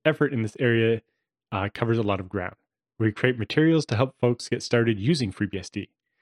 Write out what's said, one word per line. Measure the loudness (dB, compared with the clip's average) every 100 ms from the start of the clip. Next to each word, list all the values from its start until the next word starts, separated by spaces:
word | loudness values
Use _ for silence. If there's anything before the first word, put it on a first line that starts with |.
effort | -2 2 0
in | 0
this | -4 -2
area, | 2 2 2 0 -6 _ _ _ _
uh, | -6 -6
covers | -4 -2 0
a |
lot | 0 -2
of | -4
ground. | -8 -8 -12 _ _ _ -2
We | -2
create | 2 -2 0
materials | -2 2 4 2 2
to | 0
help | 0 0
folks | 0 0 -4
get | -6
started | 0 2 2 0
using | 0 0 -2
FreeBSD. | -4 -4 -4 -8 -10 -12 _ _ _